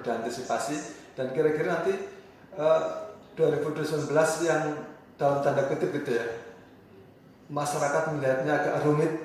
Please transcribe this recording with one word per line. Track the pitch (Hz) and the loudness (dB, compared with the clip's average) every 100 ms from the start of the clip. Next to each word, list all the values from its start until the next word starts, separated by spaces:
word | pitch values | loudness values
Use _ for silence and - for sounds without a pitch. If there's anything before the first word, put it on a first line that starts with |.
| 120 | -4
diantisipasi. | 113 120 120 - 117 - 151 160 - - - | -4 -4 -6 -4 -4 -2 -6 -8 -14 -14 -6
Dan | 131 | -4
kira-kira | 160 151 156 175 170 | 2 2 2 0 0
nanti, | 175 196 - - - - - | 0 -2 -4 -12 -20 -20 -14
eh, | 143 151 160 - - - - - | 0 4 4 2 -6 -10 -16 -12
dua | - 160 147 | 0 2 2
ribu | 151 | 0
sembilan | 151 151 156 139 | -2 -2 -2 0
belas | 147 160 - 170 | 4 4 2 2
yang | 156 151 147 - - - - | 2 0 -4 -8 -16 -16 0
dalam | 143 143 | 2 2
tanda | 143 139 135 | 2 2 0
kutip | 156 165 | 0 -2
gitu | - - 117 | -2 -2 -2
ya, | 117 113 - - - - - - - - - - - | -2 -8 -12 -18 -20 -20 -20 -20 -20 -20 -20 -20 -10
masyarakat | 147 147 156 143 156 156 | -4 -2 0 0 2 0
melihatnya | 151 135 131 147 147 | 0 2 2 2 2
agak | 151 147 147 | 2 2 2
rumit | 151 160 156 | 4 2 0